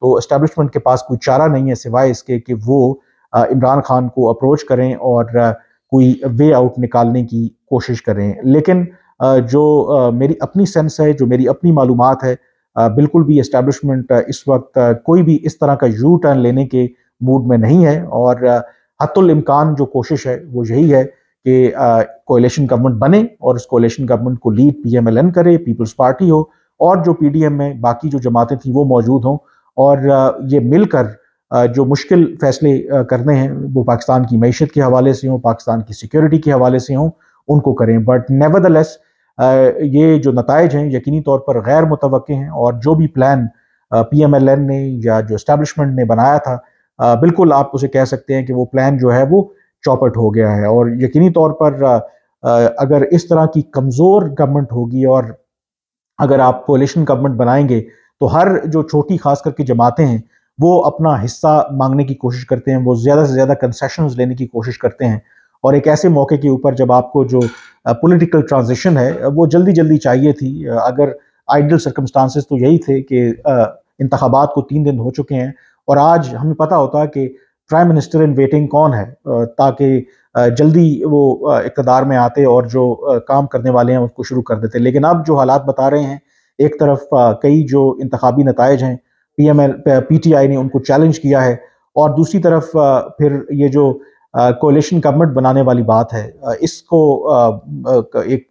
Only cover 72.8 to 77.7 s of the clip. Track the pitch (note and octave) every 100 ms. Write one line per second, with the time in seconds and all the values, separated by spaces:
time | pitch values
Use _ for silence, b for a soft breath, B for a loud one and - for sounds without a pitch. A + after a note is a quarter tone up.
72.8 | E3 C3+ C3+ B2+ A#2+ A#2 D3+ B2+ A2 -
73.8 | _ _ C3+ B2+ C3 C3+ C#3+ D3 B2+ D3
74.8 | C#3+ B2+ A#2+ B2 - C3+ C3 b b b
75.8 | - C#3 D3+ E3+ C3 A#2 D3+ D3+ D#3 E3+
76.8 | C3+ D3 D3+ C#3+ C3 B B B _